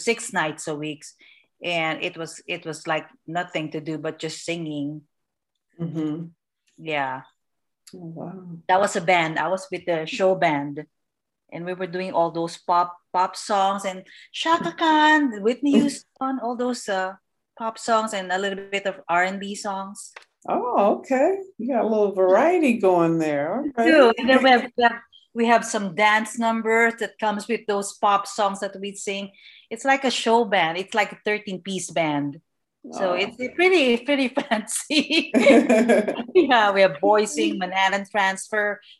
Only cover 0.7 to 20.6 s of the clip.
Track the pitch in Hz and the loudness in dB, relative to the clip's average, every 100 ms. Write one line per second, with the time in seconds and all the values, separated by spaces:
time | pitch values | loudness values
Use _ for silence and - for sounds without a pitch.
0.7 | 147 151 147 - _ _ _ _ _ 175 | -8 -8 -12 -16 _ _ _ _ _ -6
1.7 | 170 160 160 180 165 160 - - 170 160 | -4 -4 -4 -8 -8 -14 -14 -12 -10 -10
2.7 | 156 165 156 - _ - 165 175 170 156 | -10 -4 -6 -6 _ -8 -8 -6 -6 -8
3.7 | - 151 156 156 156 160 - - 170 160 | -8 -8 -8 -8 -8 -10 -10 -8 -8 -6
4.7 | 147 143 151 - _ _ _ _ _ _ | -8 -8 -10 -16 _ _ _ _ _ _
5.7 | - 160 156 156 160 170 _ _ _ _ | -10 -8 -6 -6 -6 -10 _ _ _ _
6.7 | - 160 147 135 131 - _ _ _ _ | -16 -6 -4 -4 -6 -14 _ _ _ _
7.7 | _ - 185 170 160 175 190 180 170 - | _ -20 -18 -14 -12 -12 -14 -16 -8 0
8.7 | 185 202 208 170 175 160 151 160 185 - | 2 2 0 2 2 2 -2 -2 -2 -6
9.7 | 180 175 165 156 - 190 185 170 143 143 | -8 -4 -4 -2 0 2 4 2 0 -4
10.7 | 143 151 _ _ _ _ _ _ 165 175 | -10 -14 _ _ _ _ _ _ -12 -10
11.7 | 180 185 180 185 - 165 165 165 - - | -8 -6 -6 -4 -2 -2 -2 -6 -6 0
12.7 | 175 175 - _ 180 185 - - 202 190 | 0 0 -4 _ -2 -2 -4 -2 2 2
13.7 | 196 196 185 - - - - 320 339 339 | 0 -6 -8 -14 -20 -16 -6 0 0 -2
14.7 | 330 330 311 302 311 285 208 214 247 285 | 0 2 4 6 4 2 0 -2 0 2
15.7 | 247 285 - - - 269 262 226 240 247 | 4 4 -2 -14 -8 -6 -6 -6 -4 -4
16.7 | 240 - 190 190 196 _ _ _ - 226 | -4 -4 -2 -4 -8 _ _ _ -10 -8
17.7 | 226 - 220 220 202 180 185 202 196 196 | -6 0 0 0 -4 -4 -2 -2 -6 -6
18.7 | 196 196 190 - 175 185 196 196 202 208 | -4 -4 -6 -2 0 0 -2 -10 -8 -8
19.7 | 190 196 208 - - _ _ - - | -8 -8 -14 -18 -20 _ _ -4 -4